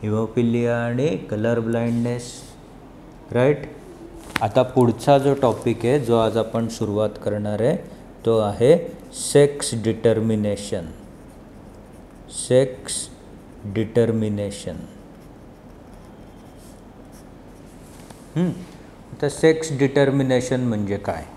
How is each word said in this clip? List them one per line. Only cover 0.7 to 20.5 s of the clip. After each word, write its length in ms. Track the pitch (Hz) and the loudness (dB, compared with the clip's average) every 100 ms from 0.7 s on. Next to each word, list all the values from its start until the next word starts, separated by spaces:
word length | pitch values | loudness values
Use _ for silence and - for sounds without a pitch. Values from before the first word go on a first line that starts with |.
| 120 117 120 147 185 | 0 -2 0 -2 -2
color 440 | - 107 113 117 | -6 -2 0 0
blindness, 720 | 113 117 117 117 120 120 123 - - - - - - - - - - | 0 0 0 0 -2 -4 -8 -16 -18 -20 -20 -20 -20 -20 -20 -20 -4
right? 300 | 117 127 147 - - - - - - - - | 2 2 2 -4 -16 -20 -18 -18 -18 -8 -4
आता 220 | 110 127 | 0 2
पुढचा 560 | 127 - 123 113 - 143 | 2 4 4 2 4 4
जो 160 | 139 | 4
topic 440 | 139 127 104 123 113 | 2 2 0 -2 -2
आहे, 220 | 117 147 | 0 0
जो 180 | 117 117 | 2 2
आज 180 | 110 110 | 4 0
आपण 320 | 107 117 113 | -2 -2 -4
सुरुवात 400 | - 107 101 107 - | -4 -2 0 -2 -4
करणार 360 | - 104 104 104 | -6 -4 -4 -2
आहे, 160 | 117 185 - - - - - | 0 -2 -6 -18 -20 -6 0
तो 120 | 113 | 2
आहे 580 | 104 101 123 165 - - - | 2 2 6 6 4 -14 -16
sex 680 | - - 147 143 143 - 117 | -10 2 4 4 2 -6 -2
determination. 1040 | 110 107 117 110 113 110 104 101 - 101 82 - - - - - - - - - - - - - - | -2 2 2 2 0 0 -2 -4 -6 -8 -8 -16 -20 -20 -20 -20 -20 -20 -20 -20 -20 -20 -20 -20 -16
Sex 760 | - - 127 135 - - - - - - - - - | -12 2 4 4 -2 -10 -10 -10 -16 -20 -20 -20 -16
determination. 1120 | 104 101 107 117 117 110 107 104 101 98 - 80 - - - - - - - - - - - - - - - - - - - - - - - - - - - - - - - - - - - 156 | -6 -4 0 2 2 2 -2 -2 -6 -8 -10 -10 -14 -18 -20 -20 -20 -20 -20 -20 -20 -20 -20 -20 -20 -20 -20 -20 -20 -20 -20 -20 -20 -20 -20 -20 -20 -20 -20 -20 -20 -20 -20 -20 -20 -20 -8 -2
हम्म, 140 | 180 - - - - - - | -2 -2 -12 -18 -20 -20 -20
आता 160 | - 143 | -4 -4
sex 500 | - 160 160 - 135 | 4 4 4 -2 0
determination 840 | 139 139 139 135 135 127 127 | 2 4 4 4 2 2 2